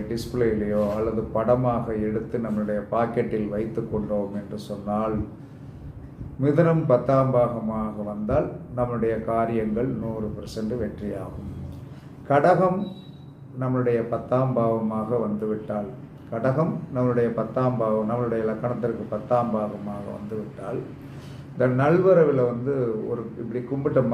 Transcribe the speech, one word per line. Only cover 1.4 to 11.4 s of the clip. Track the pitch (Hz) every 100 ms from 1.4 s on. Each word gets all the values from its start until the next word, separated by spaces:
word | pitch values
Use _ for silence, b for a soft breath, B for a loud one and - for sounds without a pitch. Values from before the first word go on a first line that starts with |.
| 110 123 127 117 113 107 107
எடுத்து | 110 - 123 110
நம்மளுடைய | 107 104 104 101
பாக்கெட்டில் | 113 117 120 107 110 104 104
வைத்து | 113 113 110
கொண்டோம் | 110 101 104 98 101
என்று | 101 107 -
சொன்னால் | 101 101 104 110 107 - B B B B B B - - - - -
மிதுனம் | 135 147 165 160 143
பத்தாம் | 123 127 135 131
பாகமாக | 123 120 117 110 110 107 104
வந்தால் | 104 104 107 139 - - - 120
நம்மளுடைய | 120 117 113 107 110
காரியங்கள் | 113 117 117 107 107 135 120
நூறு | 110 110 107 104
பர்சன்ட் | - 110 107 123
வெற்றியாகும். | 104 87 101 98 92 -